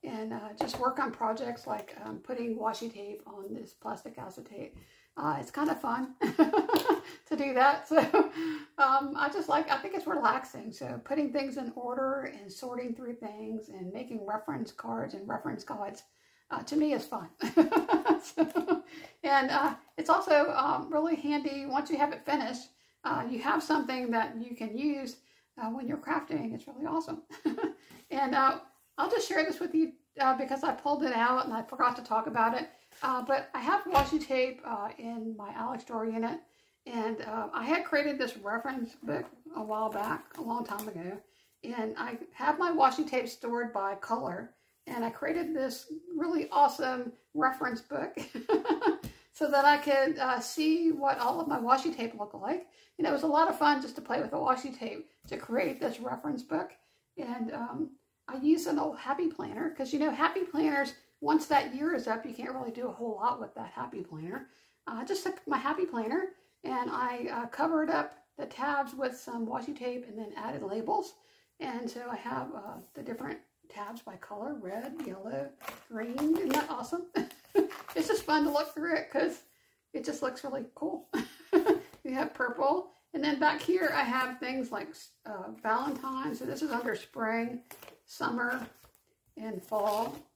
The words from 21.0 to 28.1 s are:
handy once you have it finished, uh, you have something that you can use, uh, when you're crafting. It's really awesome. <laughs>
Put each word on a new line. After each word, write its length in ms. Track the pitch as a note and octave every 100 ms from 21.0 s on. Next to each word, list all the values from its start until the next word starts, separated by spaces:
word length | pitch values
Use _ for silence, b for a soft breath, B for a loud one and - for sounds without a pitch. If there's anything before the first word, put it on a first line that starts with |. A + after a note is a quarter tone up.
| D#4+ D#4
handy 480 | C#4+ D4 C#4 C#4
once 240 | C#4 C4+ D4
you 80 | D4+
have 160 | D4
it 140 | - -
finished, 420 | C#4+ A#3 B3+ - b b b
uh, 220 | C4+ A#3 A#3+
you 80 | A#3+
have 240 | B3+ D#4
something 480 | D4+ D4+ A#3+ B3+ B3
that 240 | A3+ A3 A#3
you 160 | A#3+
can 220 | A#3+ A3 A3
use, 400 | D4 C#4+ B3+ - b b b -
uh, 120 | A3+
when 180 | A#3+ A#3+
you're 80 | D4
crafting. 580 | - D4+ D4 D#4 A#3
It's 120 | A3+ -
really 160 | B3+
awesome. 380 | D#4 D#4+ D#4+ - - - -
<laughs> 640 | - - - - - -